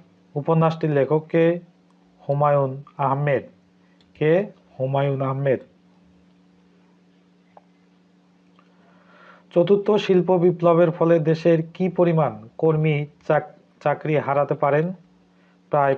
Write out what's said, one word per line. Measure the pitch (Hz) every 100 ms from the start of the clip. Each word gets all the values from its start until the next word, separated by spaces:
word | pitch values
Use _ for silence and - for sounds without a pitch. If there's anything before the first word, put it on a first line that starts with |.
| _ _ _
উপন্যাসটির | 147 139 160 160 165 160
লেখক | 143 127 151 156
কে? | 165 165 175 - _ _ _ _ _ -
হুমায়ুন | 143 147 143 135 135 143 -
আহমেদ। | 135 135 147 127 - _ _ _ _ _ _
কে? | - 151 175 208 - _ -
হুমায়ুন | 131 135 143 135
আহমেদ। | 135 135 139 123 - _ _ _ _ _ _ _ _ _ _ _ _ _ _ _ _ _ _ - _ _ _ _ _ _ _ _ _ _ _ _ _ _ _ _ - - _
চতুর্থ | 175 175 202 202
শিল্প | 208 202 185 175
বিপ্লবের | 185 175 170 170 170 170
ফলে | 165 165 170
দেশের | 156 160 170 165 160
কি | - 185
পরিমাণ | 180 170 160 135 107 113 -
কর্মী | 160 156 156 147 147 _ -
চাক-, | 151 - - _ _
চাকরি | 151 139 151 151
হারাতে | 123 143 143
পারেন? | 143 147 143 170 190 _ _ _ _ _ _ _
প্রায় | 151 139